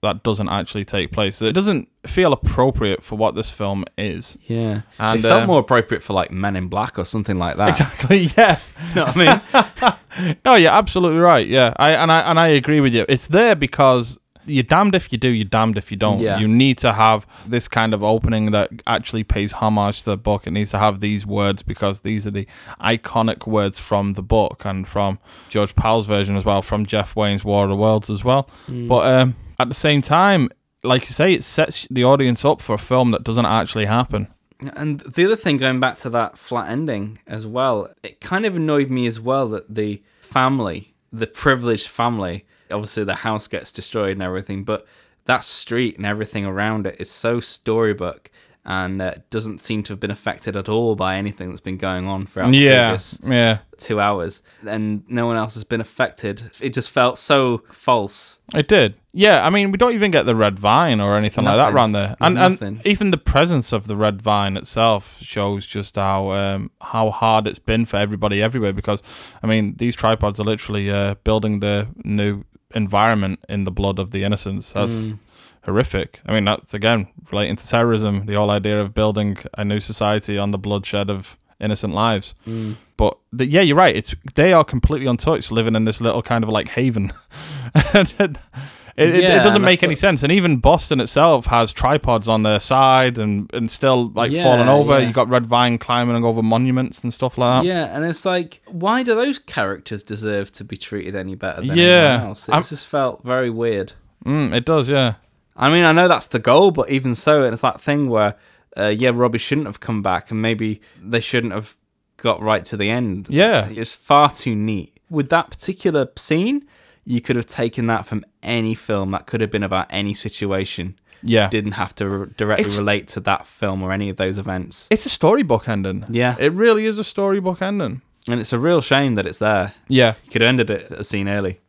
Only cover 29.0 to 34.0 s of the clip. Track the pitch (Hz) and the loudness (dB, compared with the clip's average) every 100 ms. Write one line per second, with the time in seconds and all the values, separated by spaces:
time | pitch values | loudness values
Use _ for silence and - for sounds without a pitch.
29 | 127 131 131 120 - - 127 - 156 147 | 4 4 4 0 -12 -4 -4 0 0 0
30 | 131 156 196 190 131 _ _ _ 123 127 | 2 2 4 4 0 _ _ _ 0 0
31 | - - 170 175 - - 160 - - 127 | 0 0 2 2 -2 -2 -2 -2 -6 2
32 | 123 139 131 117 139 156 - 107 - 127 | 4 4 4 2 0 0 -2 -6 0 2
33 | 123 110 - 113 110 110 82 110 104 117 | 2 0 -2 0 2 0 -2 -4 0 0